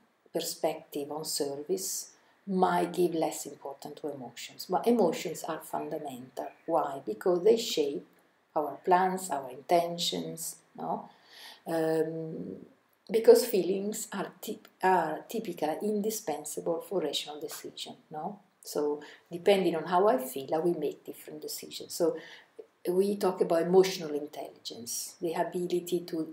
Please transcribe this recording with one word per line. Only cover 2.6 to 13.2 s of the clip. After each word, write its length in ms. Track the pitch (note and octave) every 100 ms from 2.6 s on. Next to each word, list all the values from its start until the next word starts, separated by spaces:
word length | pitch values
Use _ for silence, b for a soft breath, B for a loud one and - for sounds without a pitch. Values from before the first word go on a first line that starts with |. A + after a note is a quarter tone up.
| F3+ F3 F3
give 200 | F3 F3
less 300 | D#3+ D#3+ -
importance 560 | - D3 C#3+ C#3 D3 D3
to 100 | D3+
emotions, 560 | C#3 A#2+ - - - -
but 160 | F3+ A#3
emotions 580 | A#3+ F#3 - E3+ D#3
are 140 | - D#3
fundamental. 880 | - - D3+ D#3 D3 B2+ C3 - C#3+ -
Why? 380 | - D#3+ C#3+ C3+
Because 400 | - G#3+ G3 F3+
they 140 | G3 A#3
shape 480 | - - C#3+ D3 - _ _ _ _ D#3+
our 220 | C#3+ - -
plans, 420 | F3+ F#3 F#3 -
our 220 | C#3 C3
intentions, 1040 | C#3+ - F3 E3+ E3+ - F3 E3 E3 - - _
no? 360 | - D#3+ - - B B B B B -
Um, 880 | E3 D#3+ D#3+ D#3 E3 D#3+ - - - - _ _ _ -
because 340 | G#3+